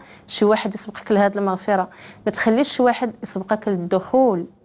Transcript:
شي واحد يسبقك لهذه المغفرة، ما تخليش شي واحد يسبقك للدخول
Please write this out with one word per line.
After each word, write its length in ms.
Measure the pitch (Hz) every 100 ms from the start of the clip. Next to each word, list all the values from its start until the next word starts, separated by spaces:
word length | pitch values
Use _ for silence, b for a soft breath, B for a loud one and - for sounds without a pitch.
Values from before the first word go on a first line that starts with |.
| B B B
شي 180 | -
واحد 300 | 208 214 208
يسبقك 380 | 208 - - -
لهذه 260 | 208 202 202
المغفرة، 500 | 196 190 - 196 180 B B B 214
ما 60 |
تخليش 360 | - 226 226 285
شي 100 | -
واحد 300 | 247 240 240 -
يسبقك 460 | - 190 190 214 214
للدخول 800 | 190 175 190 - 254 254 180 175 _